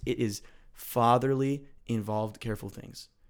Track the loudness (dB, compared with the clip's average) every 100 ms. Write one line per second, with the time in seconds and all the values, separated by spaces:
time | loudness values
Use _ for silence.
0 | -4 0 0 -2 -10 -20 -20 -18 -4 4
1 | 6 6 4 2 0 -2 -6 -12 -4 -2
2 | -2 -2 -4 -6 -6 -6 -8 -12 -16 -16
3 | -18 _